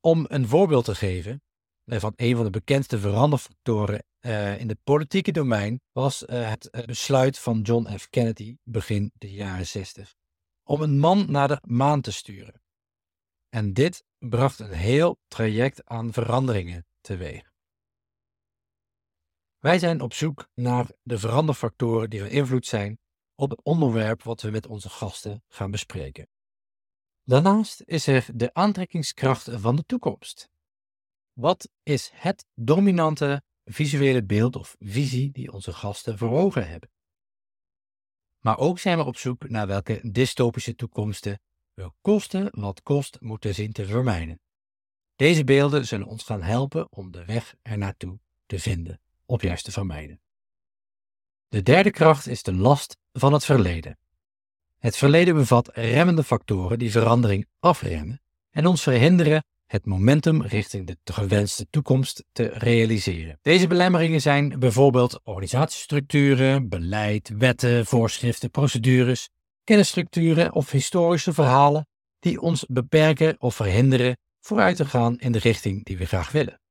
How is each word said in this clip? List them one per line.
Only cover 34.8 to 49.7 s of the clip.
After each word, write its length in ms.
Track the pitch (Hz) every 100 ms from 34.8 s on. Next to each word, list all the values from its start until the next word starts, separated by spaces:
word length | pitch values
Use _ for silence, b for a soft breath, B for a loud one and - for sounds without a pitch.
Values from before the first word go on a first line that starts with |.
| 104 104 143 123 139
die 220 | 135 123
onze 200 | 104 -
gasten 460 | 90 104 101 - 107
voor 120 | 113
ogen 380 | 127 190 160 90
hebben? 220 | 82 - _ _ _ _ _ _ _ _ _ _ _ _ _ _ _
Maar 200 | 117 110
ook 200 | 147 175
zijn 200 | 202 170
we 60 |
op 120 | 139 120
zoek 320 | 131 123 -
naar 180 | 113 101
welke 440 | 98 - 110 117
dystopische 600 | 101 131 - 120 113 -
toekomsten 640 | 120 120 - 107 101 - 101 _ _ _
we 180 | - 90 _
koste 480 | - 214 - 190 196
wat 320 | - 104 98
kost 380 | - 143 139 -
moeten 340 | 117 110 107
zien 180 | 95 107
te 140 | 110 98
vermijden. 540 | 110 127 92 85 85 _ _ _ _ _ _ _ _
Deze 280 | 139 165
beelden 420 | 139 139 143 147 120
zullen 200 | 110 98
ons 160 | 110
gaan 200 | - 107
helpen 500 | 87 113 139 160 -
om 200 | - 92
de 120 | 90
weg 300 | 85 113 - -
ernaartoe 560 | - 104 101 101 92 98 _ _ _
te 120 | 95
vinden, 420 | - 87 82 - _ _ _
of 160 | 123
juist 220 | - 87
te 80 | -